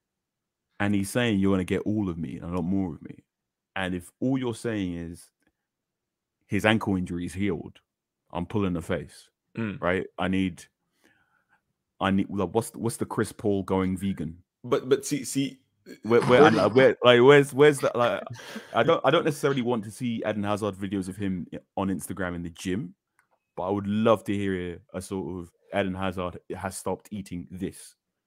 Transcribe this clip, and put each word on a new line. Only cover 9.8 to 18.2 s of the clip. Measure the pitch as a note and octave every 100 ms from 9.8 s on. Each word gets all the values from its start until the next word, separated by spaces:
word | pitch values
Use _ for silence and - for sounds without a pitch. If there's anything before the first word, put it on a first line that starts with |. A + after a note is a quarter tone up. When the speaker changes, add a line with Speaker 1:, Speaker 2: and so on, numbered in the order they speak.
Speaker 1:
right? | E2+ F#2 - -
I | F2+
need, | F#2+ F#2+ D#2+ - _ _ _ _ _ _ _ _ _ _ _ _ -
I | F#2+
need, | G2 -
like, | G2 F2+
what's, | A2+ -
what's | - A2 -
the | G#2+
Chris | - G#2
Paul | - G#2+ G2
going | F#2 F#2+ F#2 F#2+
vegan? | G2 F#2+ D#2 E2+ _ _ A#2+
Speaker 2:
But, | C#3 B2+
but | C3+ -
see, | D3
see, | A#2+ C#3 C#3 - _ _ - -
Speaker 1:
Where, | G#2+ A#2
where, | - B2
Speaker 2:
where | A2
Speaker 1:
and, | A2
Speaker 2:
do |
Speaker 1:
uh, | G2+
where, | A#2+ C3 F#2+
like, | B2 A#2+
where's, | B2+ C#3+ C#3
where's | B2+ D3+ C#3
that? | C#3+ A#2+
Like, | A#2+ F#2+